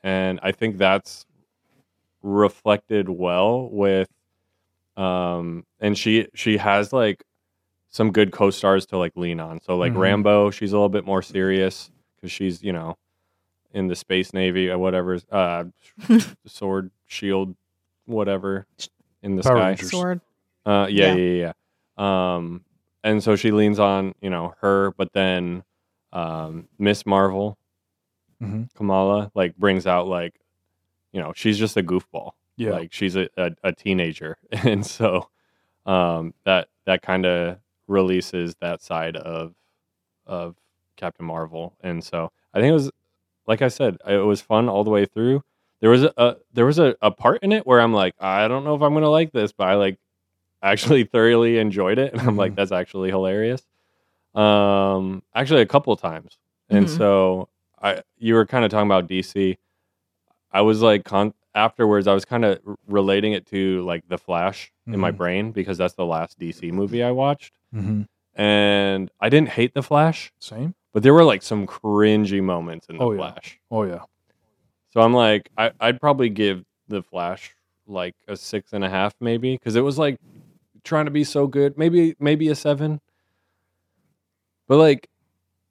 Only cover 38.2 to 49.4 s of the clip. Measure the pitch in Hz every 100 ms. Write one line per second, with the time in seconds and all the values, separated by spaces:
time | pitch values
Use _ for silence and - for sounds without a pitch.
38.2 | - 90 85 - 87 85 - 82 82 82
39.2 | 82 82 82 _ _ _ _ _ _ _
40.2 | - 92 85 85 _ _ _ _ 90 -
41.2 | 85 82 80 82 85 _ 92 85 - 85
42.2 | 82 _ _ 95 127 160 139 _ _ _
43.2 | _ _ - 110 127 - 127 90 - 101
44.2 | 104 101 - 110 120 98 107 104 101 107
45.2 | 120 139 - _ _ _ 110 123 151 -
46.2 | 120 117 _ 123 123 151 147 - 107 -
47.2 | 123 175 196 214 131 123 117 107 92 -
48.2 | 95 98 110 131 143 147 147 151 151 156
49.2 | 160 127